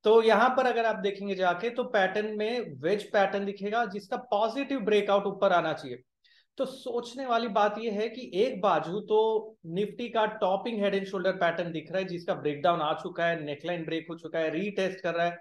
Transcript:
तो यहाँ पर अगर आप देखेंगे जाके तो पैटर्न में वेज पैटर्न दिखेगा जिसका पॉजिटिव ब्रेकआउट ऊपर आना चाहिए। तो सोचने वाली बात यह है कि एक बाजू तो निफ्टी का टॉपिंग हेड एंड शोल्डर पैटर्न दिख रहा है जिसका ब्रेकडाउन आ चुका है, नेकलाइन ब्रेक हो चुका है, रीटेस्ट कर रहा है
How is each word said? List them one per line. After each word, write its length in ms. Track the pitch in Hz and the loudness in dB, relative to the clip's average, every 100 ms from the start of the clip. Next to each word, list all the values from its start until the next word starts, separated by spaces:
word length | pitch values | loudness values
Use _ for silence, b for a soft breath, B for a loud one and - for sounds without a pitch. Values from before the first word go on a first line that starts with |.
तो 180 | 214 233 | 6 6
यहाँ 280 | 220 208 254 | 8 6 6
पर 160 | 254 247 | 4 2
अगर 200 | 226 226 | 2 2
आप 100 | 196 | 0
देखेंगे 400 | 196 196 202 185 | -2 -4 -4 0
जाके 340 | 185 175 233 | 0 0 -2
तो 140 | 240 | -4
पैटर्न 540 | 240 208 190 202 214 214 | 0 2 2 2 -2 -2
में 440 | 214 247 180 131 | -2 -4 -6 -4
वेज 300 | 151 202 - | 0 0 0
पैटर्न 340 | 214 190 202 202 | 2 2 0 -4
दिखेगा 400 | 202 202 226 226 | -6 -4 -2 -2
जिसका 320 | 202 - 247 | -6 -6 -8
पॉजिटिव 600 | - 208 220 233 277 269 | -2 0 0 -2 -4 -4
ब्रेकआउट 460 | 202 208 202 202 196 | 2 2 4 2 2
ऊपर 280 | 185 196 | 0 2
आना 200 | 175 160 | 4 2
चाहिए। 280 | 156 139 123 _ _ _ b b - | -4 -8 -14 _ _ _ b b -6
तो 80 | 262 | -6
सोचने 600 | - 254 240 240 247 262 | -6 -8 -6 -6 -6 0
वाली 220 | 233 233 | 0 2
बात 280 | 208 208 214 | 2 2 2
यह 160 | 226 | -4
है 160 | 202 226 | -2 -4
कि 220 | 127 127 | -6 -4
एक 260 | 180 254 208 | 0 0 2
बाजू 380 | 196 160 156 202 | 2 2 0 -4
तो 580 | 196 214 220 220 - - 165 | 0 2 4 2 -4 -12 -6
निफ्टी 440 | 175 208 - 240 | -4 -4 -4 -4
का 160 | 226 214 | 0 0
टॉपिंग 580 | 214 185 196 240 220 | 0 0 0 0 0
हेड 120 | 202 196 | 0 0
एंड 100 | 190 | -2
शोल्डर 260 | 196 185 | -2 -2
पैटर्न 400 | 185 170 165 170 | 2 0 0 -4
दिख 200 | 165 156 | -6 -6
रहा 80 | 185 | -4
है 80 | 185 | -4
जिसका 260 | 170 170 | -6 -4
ब्रेकडाउन 480 | 160 147 143 175 170 | -2 -2 0 2 2
आ 120 | 151 | 0
चुका 320 | 156 185 175 170 | -2 -6 -2 0
है, 180 | 160 | 0
नेकलाइन 420 | 147 147 165 175 160 | -4 -6 -6 -6 -4
ब्रेक 220 | 160 160 | -6 -6
हो 60 | 165 | -10
चुका 240 | 165 160 | -6 -2
है, 100 | 160 | -2
रीटेस्ट 520 | 151 208 196 185 185 | -2 -4 -2 -2 -2
कर 120 | 175 | -4
रहा 120 | 170 170 | 0 0
है 120 | 170 | -2